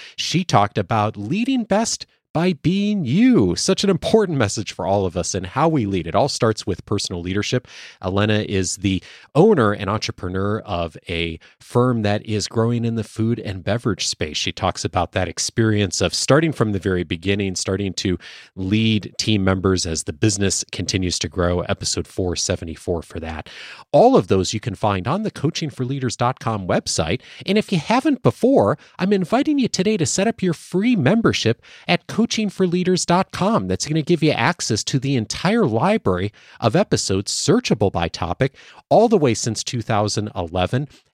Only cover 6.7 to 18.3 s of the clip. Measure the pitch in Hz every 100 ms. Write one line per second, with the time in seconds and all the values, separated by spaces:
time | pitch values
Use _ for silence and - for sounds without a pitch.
6.7 | 87 - 104 - 90 87 95 101 127 -
7.7 | - - - 92 98 107 107 104 95 90
8.7 | - 95 95 - - - 139 208 185 107
9.7 | 101 98 107 - - 90 92 101 107 -
10.7 | 87 82 - - 85 85 82 - _ -
11.7 | 123 123 120 104 104 - 107 - 117 113
12.7 | 120 117 113 104 - 110 113 104 95 90
13.7 | 113 120 90 - - 78 76 - - 92
14.7 | - - 92 85 98 90 - - - 110
15.7 | 104 98 - 87 - - 139 165 - 110
16.7 | 98 98 90 82 85 90 101 98 90 -
17.7 | 95 101 85 101 87 -